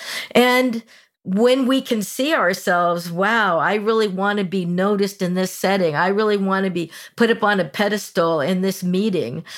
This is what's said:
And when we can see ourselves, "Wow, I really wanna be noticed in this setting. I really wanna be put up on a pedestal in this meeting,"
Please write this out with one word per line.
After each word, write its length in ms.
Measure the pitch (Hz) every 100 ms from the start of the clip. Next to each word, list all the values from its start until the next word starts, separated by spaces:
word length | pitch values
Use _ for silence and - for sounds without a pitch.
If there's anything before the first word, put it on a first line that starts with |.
| - - -
And 520 | - 247 247 254 226 - - _ _ -
when 400 | 190 240 262 247
we 140 | 269
can 200 | 262 220
see 320 | 190 - 277
ourselves, 800 | 311 180 190 - 175 175 175 170
"Wow, 480 | 170 196 233 202 165
I 160 | 156 208
really 320 | 208 220 214
wanna 380 | 185 202 208 185
be 180 | 190
noticed 580 | 175 175 196 202 196 -
in 120 | 180
this 180 | 185 185
setting. 420 | - 190 196 170
I 140 | 147 180
really 300 | 202 214 208
wanna 320 | 196 190 196
be 200 | 175 160 - - -
put 120 | 233
up 140 | 226
on 160 | 208 202
a 60 | 165
pedestal 760 | - 208 208 - - 165 160
in 220 | 139 185
this 200 | 190 185
meeting," 640 | 180 185 220 180 113 156 -